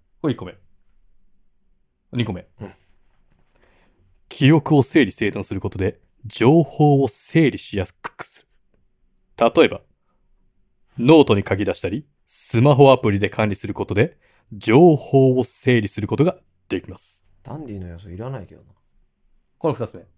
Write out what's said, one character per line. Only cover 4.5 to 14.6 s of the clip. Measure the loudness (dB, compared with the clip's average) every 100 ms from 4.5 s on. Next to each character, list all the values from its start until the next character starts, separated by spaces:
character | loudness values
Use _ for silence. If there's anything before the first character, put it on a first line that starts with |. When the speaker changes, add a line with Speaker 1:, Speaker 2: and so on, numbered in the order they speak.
Speaker 1:
憶 | 2 4 2
を |
整 | 2 2 0
理 |
整 | -2 -6
頓 | -6 -8
す |
る | -8
こ | -8
と | -6
で | -6 -6 _ _ -18
情 | -2 2 2
報 | 0 0 2 2
を | 0
整 | -6 -6 -2 0
理 | -2
し | -8 -8
や | -8
す | _
く | -20 -18 -20
す | -20 _ _ _ _ _ _ _ _ _ -4
る。 | 0 2
例 |
え | 2
ば、 | 0 _ _ _ _ _ _ _ _ _ _ _ -4
ノ | 4 6
ー |
ト | 6 2
に | -2
書 | -4
き |
出 | -4
し | -6
た | -8
り、 | -10 -12 _ _
ス | -20 -6 0
マ | 2 6
ホ | 6
ア | 4
プ | 2
リ | -2
で | -2
管 | -4 -4
理 | -4
す | -8
る |
こ | -10 -4
と |
で、 | -2 -2 -4 _ _ _
情 | -8